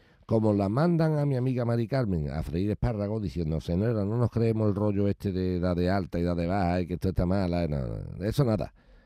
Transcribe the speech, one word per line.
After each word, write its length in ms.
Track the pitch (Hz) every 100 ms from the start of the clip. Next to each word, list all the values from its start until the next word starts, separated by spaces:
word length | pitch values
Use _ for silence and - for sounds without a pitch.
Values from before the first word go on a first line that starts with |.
| - _
Como 280 | - 113 107
la 140 | 101 98
mandan 500 | 117 175 165 160 151
a 80 | 147
mi 100 | 127
amiga 280 | 131 123
Mari 220 | 117 117 113
Carmen 440 | 135 113 87 71
a 120 | 71
freír 280 | 71 82 101
espárragos, 520 | 101 120 107 101 110
diciendo, 380 | 95 87 78 80
"Señora, 440 | - 85 113 110
no 120 | 98 117
nos 140 | 117
creemos 380 | 113 113 110 107
el 40 |
rollo 320 | 98 104 101 101
este 240 | 98 104
de 300 | 92 92 90
dar 160 | 90 87
de 120 | 90
alta 280 | 98 87 87
y 40 |
dar 120 | 87 85
de 100 | 85
baja, 320 | 101 87 90
y 60 | 85
que 60 |
esto 160 | 87 92
está 160 | 85 87
mal, 260 | 98 90
eh, 160 | 87 82
no, 180 | 73 60
no, 380 | 52 50 50
eso 180 | 98 127
nada". 280 | 127 104 64 - - -